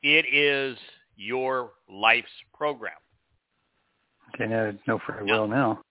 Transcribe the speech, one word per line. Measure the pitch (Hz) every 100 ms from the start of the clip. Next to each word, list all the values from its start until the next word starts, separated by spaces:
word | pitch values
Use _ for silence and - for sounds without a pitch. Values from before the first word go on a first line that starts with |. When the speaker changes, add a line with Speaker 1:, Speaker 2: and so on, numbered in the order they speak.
Speaker 1:
It | 143 156 143
is | 143 143 139 135 117 - - _ _
your | 104 127 131 131 120 _ _
life's | 98 107 117 117 - -
program." | _ 151 135 107 78 _ _ _ _ _ _ _ _ _ _ _ _ _
Speaker 2:
Okay, | - 110
now | 113 110 101 -
no | 113
free | - - 101
Speaker 1:
Now | 110
Speaker 2:
will | 107
now. | 120 127 110 -